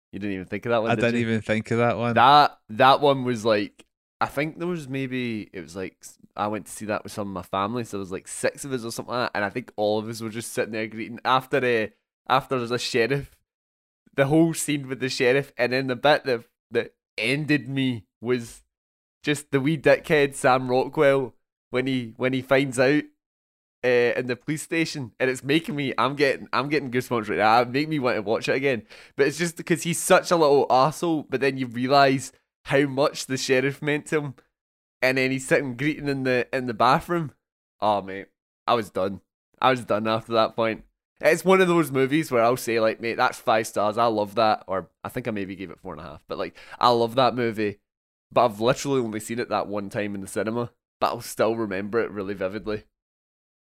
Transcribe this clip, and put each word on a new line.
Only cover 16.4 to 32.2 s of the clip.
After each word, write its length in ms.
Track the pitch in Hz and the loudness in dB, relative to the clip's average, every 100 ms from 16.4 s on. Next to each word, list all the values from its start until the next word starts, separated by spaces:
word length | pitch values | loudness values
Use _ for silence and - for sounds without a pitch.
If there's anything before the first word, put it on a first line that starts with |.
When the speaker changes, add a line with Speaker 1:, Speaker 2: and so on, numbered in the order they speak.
| - _ _ | -6 _ _
Speaker 1:
that 240 | 117 104 - _ - | -4 -4 -8 _ -4
ended 500 | 110 139 147 147 123 | -2 0 2 0 0
me 380 | 135 131 117 - _ | -2 -2 -2 -8 _
was 400 | 113 127 117 - _ _ _ _ _ _ | -4 -4 -4 -16 _ _ _ _ _ _
just 260 | - 143 - | -4 -4 -2
the 100 | 139 | 0
wee 180 | 131 160 | 0 2
dickhead 560 | 143 139 - 156 143 135 | 4 4 4 2 2 0
Sam 340 | 135 135 127 | 2 2 2
Rockwell 640 | 127 - 143 143 139 123 - _ _ _ | 0 0 2 4 4 0 -10 _ _ _
when 160 | 123 131 | -4 -2
he, 260 | 131 117 110 | -2 -4 -4
when 160 | 127 | -2
he 100 | 131 | -2
finds 340 | 123 135 139 123 | 2 2 2 2
out, 240 | 131 151 147 _ _ _ _ _ _ _ 123 | 2 2 0 _ _ _ _ _ _ _ 2
uh, 280 | 123 120 - | 2 2 0
in 120 | 127 | -4
the 80 | 120 | -6
police 240 | - 156 | -6 -8
station, 500 | - 165 160 151 120 - | -4 -4 -2 -4 -10 -4
and 100 | 131 | -2
it's 140 | 127 | -2
making 320 | 127 151 - 143 | 0 0 0 -4
me, 180 | 139 98 | -4 0
I'm 180 | 120 143 | 0 2
getting, 320 | 139 87 - | 0 0 -4
I'm 160 | 110 139 | -4 0
getting 200 | 151 135 | -2 -2
goosebumps 380 | 123 127 120 107 | -4 -2 -2 -2
right 100 | 87 | 2
now. 200 | 107 117 | 4 6
It 40 | 120 | 4
make 200 | 127 156 | 0 -2
me 100 | 156 | -2
want 160 | 123 110 | 0 0
to 60 | |
watch 260 | 98 110 120 | 0 -2 0
it 80 | 131 | 0
again, 280 | 139 120 - - - - | 0 -2 -6 -18 -8 0
but 100 | 139 | 0
it's 100 | 143 | 0
just 200 | 170 - | -4 -4
because 260 | - 165 | -2 -2
he's 160 | 170 165 | 0 -2
such 320 | - 185 - | 4 4 4
a 60 | 175 | 2
little 280 | 147 139 - | 4 4 4
arsehole, 580 | 127 143 - 175 156 - | 4 4 0 -2 -2 -2
but 120 | 123 | -2
then 160 | 135 135 | -2 -2
you 100 | 127 | -6
realise 640 | 113 127 139 139 135 | -4 2 6 6 4